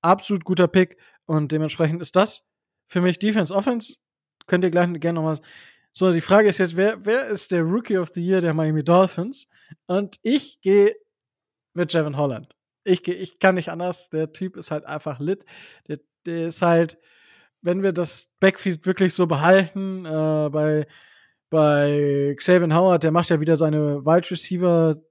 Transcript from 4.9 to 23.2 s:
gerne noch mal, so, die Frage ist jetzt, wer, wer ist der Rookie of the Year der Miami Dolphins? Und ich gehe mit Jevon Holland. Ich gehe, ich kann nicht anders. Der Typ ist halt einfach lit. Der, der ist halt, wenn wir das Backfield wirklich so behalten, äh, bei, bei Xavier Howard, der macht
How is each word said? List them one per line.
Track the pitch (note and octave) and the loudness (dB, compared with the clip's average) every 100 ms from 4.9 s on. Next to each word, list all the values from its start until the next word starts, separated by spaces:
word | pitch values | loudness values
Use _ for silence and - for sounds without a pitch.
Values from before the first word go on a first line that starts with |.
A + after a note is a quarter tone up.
| E3+ | -2
gerne | E3 E3+ | -4 -2
noch | |
mal, | D#3 D3+ - - - _ _ | -2 -4 -10 -20 -20 _ _
so, | - F#3 | -2 0
die | E3+ | 2
Frage | - G3 G#3+ | 4 4 4
ist | - | 2
jetzt, | F3+ E3 | -2 2
wer, | G3+ A3 | 0 0
wer | G3+ A#3+ B3 | -2 -2 -2
ist | G3+ - | -6 -2
der | F3+ | -2
Rookie | E3 G#3 - G3 | 0 -2 -2 -2
of | E3 | -2
the | - | -6
Year | F3 F#3+ | 0 0
der | E3+ | 0
Miami | D#3 D#3 D#3 | 0 0 -2
Dolphins? | D3 F3 F#3+ - G3 C#4 - _ _ - - | 2 4 4 0 -8 -10 -16 _ _ -20 -6
Und | F#3 G3+ - | -4 -4 -8
ich | A3 C#4 - _ | -2 -2 -4 _
gehe | F#3+ G3+ G3+ - _ _ _ _ _ _ _ | 2 4 4 0 _ _ _ _ _ _ _
mit | F3 E3+ | -6 -2
Jevon | E3+ D3+ C#3 | -2 -2 -2
Holland. | C#3+ A2+ - _ _ _ | -4 -4 -12 _ _ _
Ich | - F3+ | -2 -2
gehe, | - F3+ | -2 -8
ich | F#3 _ | -10 _
kann | F#3+ F#3 | 0 0
nicht | E3 | -4
anders. | E3 F3+ F3 - | -6 -6 -8 -8
Der | D#3 D#3 | -6 -6
Typ | - F#3 F#3 | -6 -10 -10
ist | D#3+ | -10
halt | D3+ | -10
einfach | - D3+ D#3 B2+ | -8 -10 -10 -8
lit. | D3 G3 _ - - - - | -6 -6 _ -20 -20 -20 -14
Der, | D3 _ _ | -14 _ _
der | - E3 E3 | -10 -6 -6
ist | - | 0
halt, | F3 E3+ E3 - _ _ _ _ _ _ | 2 2 2 -6 _ _ _ _ _ _
wenn | E3+ F3+ | -4 -2
wir | G3 | -2
das | E3+ E3 - - _ | -2 -6 -8 -16 _
Backfield | F#3+ - F#3+ E3 - | 2 2 -4 -4 -4
wirklich | F#3 F#3+ | 0 0
so | - F3 | 2 0
behalten, | D3+ D#3+ F#3+ F3+ G3 F#3+ F#3+ | 2 4 4 4 -6 -8 -8
äh, | E3+ D#3 D#3 D#3 D3+ | -6 -4 -2 0 -2
bei, | D3+ D3+ D3+ D3 - _ _ _ _ _ | -2 0 0 -4 -14 _ _ _ _ _
bei | D#3+ D3+ D3 D3 D3 D3 C#3 C#3+ C#3 | 2 2 2 2 0 0 0 -2 -4
Xavier | - F3+ E3+ | 2 4 4
Howard, | D#3 F#3+ F3 | 2 4 4
der | D#3+ | 2
macht | E3 | 0